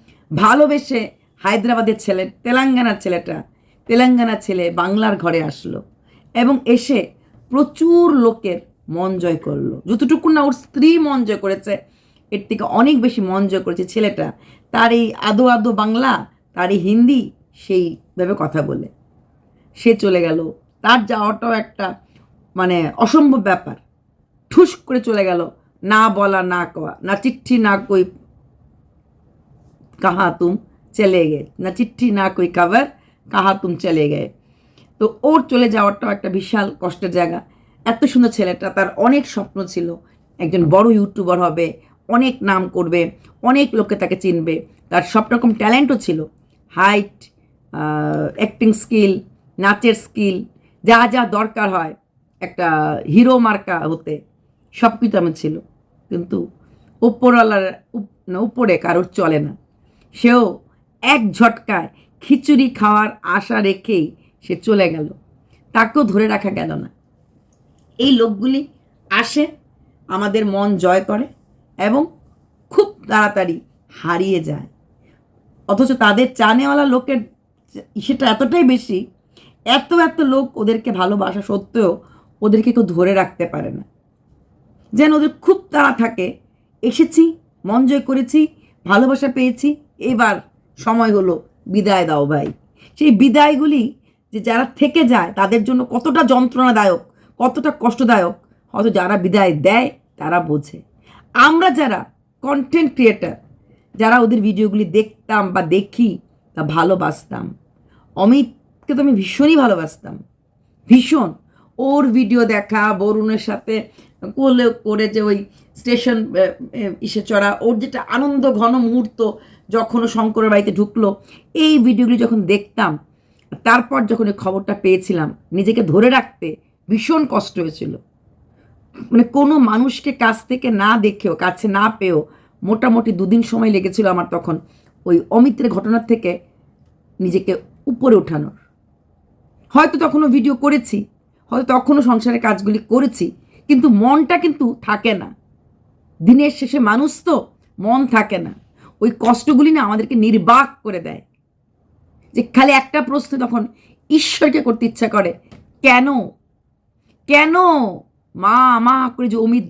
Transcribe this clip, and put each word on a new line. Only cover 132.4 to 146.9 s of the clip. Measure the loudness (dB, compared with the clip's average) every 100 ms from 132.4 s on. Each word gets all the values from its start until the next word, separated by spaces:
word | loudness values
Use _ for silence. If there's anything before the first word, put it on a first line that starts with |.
| _ -10
মোটামুটি | -4 0 2 2 0
দুদিন | -4 0 0
সময় | 0 -2 0
লেগেছিল | 0 -2 0 0
আমার | 0 -4
তখন | -6 -6 -8 -8 _ _ _
ওই | 0 0 2
অমিত্রের | 4 4 2 -2
ঘটনার | -2 -2 -2 0
থেকে | -2 -2 -6 _ _ _ _ _ _ _ -6
নিজেকে | -4 -2 -2 -6 -8 _
উপরে | -8 -2 4
ওঠানোর। | 4 2 -6 -8 -14 _ _ _ _ _ _ _ _ _ _ _
হয়তো | 2 2 2
তখনও | 0 2 2
ভিডিও | 2 2
করেছি, | 0 0 0 -2 -8 -8 _ _ _ -6
হয়তো | -4 0 0
তখনও | 4 4
সংসারের | 4 2 0 0
কাজগুলি | 0 -2 -2 -4
করেছি, | 0 0 0 -2 -6 -8 _ _ 0
কিন্তু | 4 6
মনটা | 4 4 4 2 0
কিন্তু | 0 0 -4 -4
থাকে | -6 -2 -2
না। | -4 -8 -20 _ _ _ _ _ _ _ -2
দিনের | 4 6 4
শেষে | -2 -4 0
মানুষ | 2